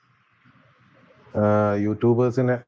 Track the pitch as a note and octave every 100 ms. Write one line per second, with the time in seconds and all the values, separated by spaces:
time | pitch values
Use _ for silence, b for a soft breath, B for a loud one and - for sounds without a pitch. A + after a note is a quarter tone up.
0 | _ _ _ _ _ _ _ _ _ _
1 | _ _ - - G#2 G#2 G#2 G#2 G#2 G#2+
2 | A#2+ A#2 B2 A#2+ B2+ B2